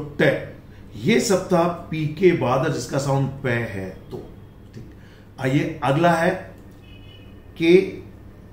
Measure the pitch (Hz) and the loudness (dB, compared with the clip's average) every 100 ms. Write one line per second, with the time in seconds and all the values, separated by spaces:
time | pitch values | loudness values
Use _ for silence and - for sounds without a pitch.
0 | - - 151 - - - - - - 107 | -2 2 2 2 -4 -14 -20 -20 -18 -6
1 | 135 233 - 185 - 175 175 - - 160 | 2 2 4 0 2 2 2 -2 -6 -4
2 | 147 - 180 135 123 135 156 127 - 147 | -4 2 4 4 2 2 0 -2 -4 -4
3 | 139 139 131 - 131 117 113 98 95 - | 0 0 0 -2 -2 -2 -4 -6 -8 -12
4 | - - - - - - - - - - | -14 -14 -14 -18 -20 -20 -20 -18 -18 -20
5 | - - - - 131 147 160 - 127 143 | -20 -20 -20 -6 0 0 0 -2 0 4
6 | 170 165 175 185 - - - - - - | 4 4 2 0 -6 -18 -20 -20 -20 -20
7 | - - - - - - 165 185 - - | -20 -20 -20 -20 -14 0 6 6 6 -4
8 | - - - - - | -14 -18 -20 -20 -20